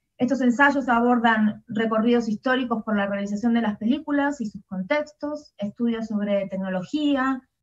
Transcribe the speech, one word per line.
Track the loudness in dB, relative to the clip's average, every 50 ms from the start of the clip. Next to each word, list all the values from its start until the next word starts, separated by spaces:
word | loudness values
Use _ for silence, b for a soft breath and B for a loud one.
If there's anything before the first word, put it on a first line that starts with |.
| _ _ _
Estos | _ 0 0 0 2
ensayos | 2 2 6 6 6 6 6 2 0 2
abordan | 2 2 4 4 2 4 4 2 2 4 2 0 0 -2 -10
recorridos | -8 -4 -2 0 0 0 2 2 4 2 2 2 0
históricos | -4 -2 0 0 0 0 0 -2 -4 -4 -2
por | -2 -2
la | -2 0
realización | -2 -2 -4 -4 -4 -4 -2 0 0 0
de | 2
las | 0 -2 -4
películas | -2 -2 -2 -2 -2 -2 -2 -2 0 0 0 -2 -4
y | -6
sus | -8 -8 -12 -14
contextos, | _ -8 -8 -4 -2 -2 -2 -2 -4 -10 _ -8 -8 -8 -8 -10 -16 _ _
estudios | -10 -10 -6 -2 -2 -2 -2 -2 -4
sobre | -4 -4 -4 -2 0 0 -2 -2 -4
tecnología, | -6 -6 -4 -4 -4 -4 -6 -4 -4 -2 0 0 0 2 0 0 -2 -4 -6 _ _ _